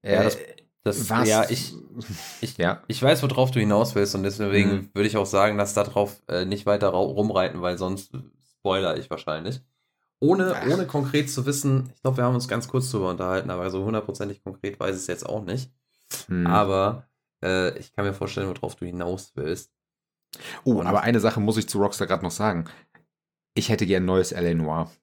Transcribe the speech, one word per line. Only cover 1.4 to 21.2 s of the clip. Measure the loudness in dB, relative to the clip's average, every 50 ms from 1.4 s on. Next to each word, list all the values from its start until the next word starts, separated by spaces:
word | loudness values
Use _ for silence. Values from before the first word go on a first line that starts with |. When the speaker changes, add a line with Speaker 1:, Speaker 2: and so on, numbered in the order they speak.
| 4 2
Speaker 1:
ich, | 0 -4 -4 -8 -10 -16 -18 -16 -14 -14 -10 -10 -10 -12 -12 -16 -10 -8
ich, | -8 -8 -4
Speaker 2:
Ja. | 0 0 0 0 -2 -6 _
Speaker 1:
ich | -4 2 4
weiß, | 4 4 4 2
worauf | 0 2 2 2 2
du | 4 2
hinaus | 2 4 4 4 4 2 2
willst | 2 2 2 0
und | -2 -2
deswegen | -2 -2 -2 -2 2 4 4 4 4 2
Speaker 2:
Mhm. | 0 -4 -6 _
Speaker 1:
würde | 0 0 2
ich | 2
auch | 0 0
sagen, | 2 4 4 4 4 4 2
dass | -2 0 2
da | 0 0
drauf, | 0 2 0 0 0 -2 -14 _ -6
äh, | -4 -2 -2
nicht | -2 -4 -4 0
weiter | 0 0 2 2 2
rau-, | 2 2 0 0 2
rumreiten, | 0 0 2 2 2 2 0 -2 -2 -4
weil | -4 -2 -2
sonst | -2 -4 -4 -6 -8 -12 -14 -14 -14 -14 _ _ _ _ _ _
spoiler | _ 0 0 2 2 0 -2
ich | -2 -4 -6
wahrscheinlich. | -10 -8 -6 -6 -6 -6 -6 -8 -8 -10 _ _ _ _ _ _ _ _ _ _ _ _ 2
Ohne, | 2 4 4 2 0 0
Speaker 2:
Ach. | -2 0 0
Speaker 1:
ohne | 0 0 0
konkret | -2 -2 -4 -4 0 0 0 0 0
zu | -4 -4 -2
wissen, | -2 -2 0 2 2 2 2 0 -2 -12
ich | _ _
glaub, | -2 0 2
wir | 2
haben | 2 2
uns | 0 0 -2
ganz | -4 -4 -4 -2
kurz | -2 -2 -2 0
drüber | -2 -2 0 0
unterhalten, | -2 -2 -2 -2 -2 -2 -2 -4
aber | -6 -4 -4 -2
so | -2 -2 -2
hundertprozentig | 0 -2 -2 -4 -4 -6 -6 -6 -8 -8 _ _
konkret | -14 -14 -8 -8 -8 -6 -4
weiß | -4 -2 -2
ich | -4 -4
es |
jetzt | -6 -8 -8 -6
auch | -6 -6 -6 -4
nicht. | -4 -6 -6 -6 -10 _ _ _ _ _ _ _ _ -12 -12 -8 -4
Speaker 2:
Mhm. | -2 0 2
Speaker 1:
Aber, | 4 4 4 4 4 2 2 2 2 0 -4 -10 _ _ _ _ _ _ _ -2
äh, | 0 2 2 2 2 0 -4
ich | -14 -14 _
kann | -4 -4
mir | -4 -2
vorstellen, | -4 -6 -6 -4 -4 -4 -4
worauf | -4 -6 -8 -8 -8
du | _ -10
hinaus | -8 -6 -4 -4 -4 -4 -6 -8 -12 _
willst. | -8 -4 -4 -4 -6 -6 _ _ _ _ _ _ _ _ _ _ _ _ _ -18 -16 -14 -14 -16 -4 0
Speaker 2:
Oh, | 2 2
Speaker 1:
Und | 2 2
Speaker 2:
aber | 2 2 2
eine | 4 4 2 4